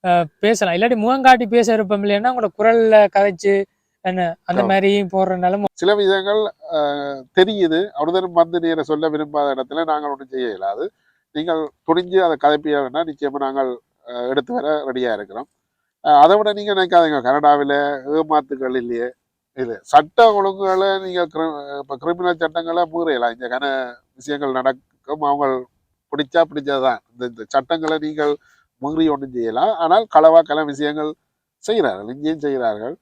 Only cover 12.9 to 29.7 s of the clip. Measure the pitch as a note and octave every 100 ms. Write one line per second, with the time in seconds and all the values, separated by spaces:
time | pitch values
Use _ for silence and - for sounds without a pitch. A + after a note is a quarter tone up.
12.9 | C#3+ E3 C#3+ C#3+ C#3 C3+ C3+ C3 A#2+ _
13.9 | _ A#2+ B2 B2 C3+ B2 B3 C#3+ D3+ C#3
14.9 | B2+ B2 G#2+ G2+ G#2 - _ _ _ _
15.9 | _ - D3 D#3 G#3 G#3+ G3+ G#3 G3 F#3
16.9 | F3 E3 D3 A#2+ C#3+ D3 C#3+ C#3+ C#3+ C#3+
17.9 | C#3+ C3+ D3+ D#3 D3+ C3+ C3+ C3 B2+ A#2+
18.9 | A#2 B2 - _ _ _ C3+ B2 A2 -
19.9 | D3 D#3 - A3+ G#3 G3 F#3+ G3 F#3+ G3
20.9 | F#3+ F#3+ F3+ E3+ D#3 D#3+ D3 C#3+ C#3+ C#3+
21.9 | C3+ C#3+ F3 F3+ E3 E3 E3 E3 E3+ E3+
22.9 | E3 E3 C3 A#2+ A#2 B2 B2 C#3 C3+ B2
23.9 | B2 _ _ C3 C#3+ C#3 B2+ C3 C3 _
24.9 | _ - D3+ D3 C#3+ C#3 C3 B2 _ _
25.9 | _ _ C#3+ C#3+ E3+ E3 D3 C#3+ C#3 C3
26.9 | A2+ _ A#2+ B2 A2+ G#2+ C#3 C3 E3 D#3+
27.9 | D#3 D3+ D3+ D3 D3 _ _ _ _ C#3
28.9 | D#3 D#3+ C#3 C3+ B2 A2+ A2+ F#3